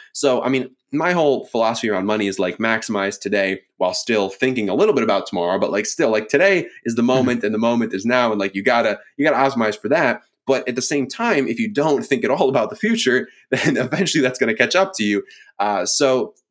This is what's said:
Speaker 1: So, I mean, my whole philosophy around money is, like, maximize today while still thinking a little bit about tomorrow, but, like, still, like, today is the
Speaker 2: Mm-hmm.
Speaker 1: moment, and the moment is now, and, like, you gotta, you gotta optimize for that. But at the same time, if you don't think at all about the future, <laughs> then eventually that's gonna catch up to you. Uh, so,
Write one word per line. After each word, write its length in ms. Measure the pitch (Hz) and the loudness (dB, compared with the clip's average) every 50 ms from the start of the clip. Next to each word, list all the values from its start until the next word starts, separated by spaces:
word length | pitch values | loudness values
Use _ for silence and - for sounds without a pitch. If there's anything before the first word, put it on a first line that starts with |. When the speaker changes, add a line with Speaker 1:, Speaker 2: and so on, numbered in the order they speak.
| - - - | -20 -14 -8
Speaker 1:
So, 300 | - - 139 127 120 - | -2 0 0 0 0 0
I 60 | 123 | 0
mean, 260 | 135 131 127 - - _ _ _ - | -2 -2 -2 -6 -10 _ _ _ -4
my 200 | 147 160 175 175 | -2 0 0 2
whole 340 | 175 160 147 135 - - | 2 2 2 2 0 -2
philosophy 420 | - - 117 113 113 117 - - 113 | -4 -2 0 0 0 0 0 -2 -2
around 160 | 104 92 95 | -2 0 0
money 220 | 101 107 107 104 | 0 0 0 0
is, 120 | 98 95 - | 0 0 0
like, 200 | 95 92 90 - | -2 -2 -2 -2
maximize 600 | 107 113 113 107 - - 110 101 98 98 101 - | -2 0 0 -2 -2 -4 -4 -2 -2 -4 -4 -6
today 420 | - 101 101 101 98 95 95 90 - _ _ - | -4 -2 0 0 0 0 -2 -4 -8 _ _ -4
while 160 | 90 90 92 | -2 -2 -2
still 340 | - - - 117 107 98 95 | -2 -2 0 0 0 0 -2
thinking 400 | - - - 131 131 123 107 98 | -2 -2 -2 -2 -2 -2 -2 -2
a 60 | 90 | 0
little 180 | 113 - 110 - | 2 2 2 2
bit 120 | 131 117 | 2 2
about 220 | 107 101 98 87 | 2 0 0 -2
tomorrow, 320 | - - 90 85 87 92 98 | -2 -4 -2 -2 0 0 0
but, 120 | 90 - | 0 0
like, 160 | 82 101 104 | 0 -2 -2
still, 240 | - - - 165 117 | -4 -2 0 0 2
like, 180 | 110 107 110 - | 2 0 0 2
today 380 | - 143 180 196 196 175 147 - - - - | 2 4 4 4 4 2 0 -4 -10 -8 -6
is 120 | 120 117 | -4 0
the 60 | 117 117 | 2 2
Speaker 2:
Mm-hmm. 40 | |
Speaker 1:
moment, 380 | 120 127 131 127 127 123 120 117 | 2 4 2 2 2 0 0 -2
and 100 | 107 110 | -2 -2
the 40 | 107 | 0
moment 360 | 113 117 120 117 117 110 - | 0 0 2 0 0 -2 -2
is 100 | 95 98 | -4 -2
now, 260 | 117 120 127 123 117 110 | 0 2 2 2 2 2
and, 80 | 101 | 0
like, 140 | 98 98 95 | -2 -2 -4
you 80 | 98 98 | -2 0
gotta, 360 | 127 120 117 113 110 101 - - - _ | 2 2 2 2 0 -2 -4 -8 -10 _
you 80 | - 143 | -2 0
gotta 140 | 156 139 120 | 0 2 2
optimize 400 | 135 139 131 120 113 110 104 - | 2 2 2 0 0 0 -2 -4
for 80 | - 110 | -2 -2
that. 340 | 139 165 160 127 113 110 - _ _ _ _ | 0 2 2 2 0 -2 -6 _ _ _ _
But 220 | - 135 127 131 - | -2 0 0 -2 -4
at 60 | 120 | -4
the 80 | 123 127 | -4 -4
same 240 | - 151 143 131 | -2 -2 -2 -2
time, 400 | 123 - - 233 233 - 147 135 | -4 -4 -4 -2 0 0 0 0
if 140 | - 123 117 | 0 -2 -4
you 80 | 113 110 101 | -4 -2 -2
don't 320 | 139 147 160 147 127 117 | 0 0 2 0 0 0
think 200 | - 139 123 113 | 0 -2 0 0
at 60 | - | 0
all 180 | 127 170 185 131 | 2 2 2 2
about 220 | - 135 110 107 | 2 2 0 0
the 60 | - | -2
future, 520 | - - 214 233 226 - - 120 127 127 - - _ | -4 -2 -2 0 0 2 2 0 0 0 -4 -10 _
<laughs> 100 | _ _ | _ _
then 260 | 131 127 - - 139 | -2 0 0 0 0
eventually 440 | 120 - 120 - 165 190 160 - 151 | 0 -2 -2 -2 -2 -2 0 0 2
that's 180 | 135 131 127 - | 0 0 0 0
gonna 160 | 123 - 139 | -2 0 2
catch 200 | - 123 120 - | 2 0 2 2
up 180 | 180 190 190 190 | 2 0 0 -2
to 100 | - 208 | -2 -2
you. 180 | 208 202 202 196 - - - - - _ - | 0 0 -2 -2 -6 -12 -20 -20 -16 _ -4
Uh, 260 | 101 104 104 98 87 | -2 -2 0 -2 -2
so, 480 | - - - 143 135 131 127 113 110 - _ _ _ | -2 0 0 2 2 2 0 -2 -4 -8 _ _ _